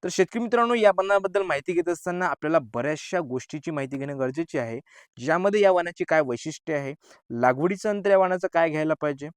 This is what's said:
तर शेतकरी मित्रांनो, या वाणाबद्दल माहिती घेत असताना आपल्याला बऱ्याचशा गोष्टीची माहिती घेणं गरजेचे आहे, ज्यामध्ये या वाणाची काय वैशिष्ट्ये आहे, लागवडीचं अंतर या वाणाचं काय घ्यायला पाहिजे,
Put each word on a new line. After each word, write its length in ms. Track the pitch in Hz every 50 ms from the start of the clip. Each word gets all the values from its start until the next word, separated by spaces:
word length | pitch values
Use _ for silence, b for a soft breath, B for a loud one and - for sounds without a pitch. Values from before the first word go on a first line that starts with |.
| -
तर 40 | 180 175
शेतकरी 300 | - 190 175 - 226 233
मित्रांनो, 320 | 233 220 240 233 233 240
या 160 | 233 214 208 185
वाणाबद्दल 500 | 180 190 196 202 202 196 196 175 202 196
माहिती 300 | 180 156 139 143 - 180
घेत 160 | 165 175 170
असताना 380 | 175 160 - 180 175 180 180
आपल्याला 320 | 175 143 _ - 156 160 165 143 110 -
बऱ्याचशा 460 | 120 120 143 156 151 - - - 180
गोष्टीची 500 | 170 127 127 131 - _ - 156 143 -
माहिती 280 | 160 147 139 131 135 135
घेणं 200 | 139 139 143 139
गरजेचे 400 | 131 127 131 143 165 - - 151
आहे, 220 | 123 113 113 123 - b b b b b b -
ज्यामध्ये 420 | 120 135 160 175 185 202 202 214
या 120 | 202 196 185
वाणाची 320 | 180 170 175 175 - 180 -
काय 140 | 160 160 151
वैशिष्ट्ये 500 | 131 120 120 - 160 151 - _ - 156
आहे, 180 | 147 139 135 143 - b b b b b _
लागवडीचं 580 | 113 117 120 123 131 131 147 185 202 190 - 214
अंतर 200 | 208 202 185 202
या 80 | 196 190
वाणाचं 300 | 190 180 185 185 180 185 _
काय 180 | 170 165 165
घ्यायला 240 | 151 156 156 156 156 -
पाहिजे, 280 | - 151 147 139 - 151 165